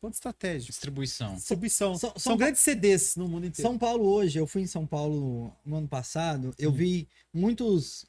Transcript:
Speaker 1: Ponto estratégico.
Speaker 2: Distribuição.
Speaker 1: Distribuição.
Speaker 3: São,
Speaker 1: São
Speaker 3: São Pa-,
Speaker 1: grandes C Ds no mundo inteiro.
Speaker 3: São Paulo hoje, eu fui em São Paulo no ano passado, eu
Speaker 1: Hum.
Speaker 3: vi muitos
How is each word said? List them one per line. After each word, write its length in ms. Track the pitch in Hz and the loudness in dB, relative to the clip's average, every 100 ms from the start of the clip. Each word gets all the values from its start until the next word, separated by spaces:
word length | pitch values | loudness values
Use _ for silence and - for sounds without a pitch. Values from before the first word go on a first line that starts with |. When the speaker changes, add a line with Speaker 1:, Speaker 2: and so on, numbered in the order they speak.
Speaker 1:
Ponto 140 | 214 | -10
estratégico. 580 | - 254 - 190 160 120 | -8 -8 -6 -6 -4 -6
Speaker 2:
Distribuição. 640 | - 139 139 135 - 107 92 | -10 -8 -4 -4 -4 -6 -6
Speaker 1:
Distribuição. 580 | - 190 220 - 202 180 | -4 -2 0 2 0 0
Speaker 3:
São, 140 | 240 | -4
Speaker 1:
São 80 | - | -2
Speaker 3:
São 140 | 254 | 0
Pa-, 60 | 226 | 2
Speaker 1:
grandes 160 | 269 277 | 4 4
C 140 | - | 4
Ds 400 | 247 202 190 - - | 4 6 6 4 -2
no 120 | 180 | -2
mundo 180 | 170 175 | -4 -6
inteiro. 220 | - 226 | -2 -2
Speaker 3:
São 100 | 247 | 0
Paulo 260 | 233 240 | 0 2
hoje, 320 | 202 202 190 147 | 4 4 4 2
eu 80 | 156 | -2
fui 140 | 196 | -2
em 40 | 185 | -4
São 180 | 175 | -4
Paulo 680 | 160 151 147 151 135 120 117 - | -4 -2 -2 -2 -2 -4 -8 -12
no 120 | 143 156 | -8 -6
ano 100 | 151 | -4
passado, 640 | 135 123 160 165 147 127 123 | -6 -6 -2 -2 -2 -4 -2
eu 120 | 143 | 0
Speaker 1:
Hum. 40 | |
Speaker 3:
vi 340 | 135 180 180 151 _ _ | 2 2 2 -2 _ _
muitos 720 | 165 196 233 240 185 135 - | 0 0 2 4 2 2 -8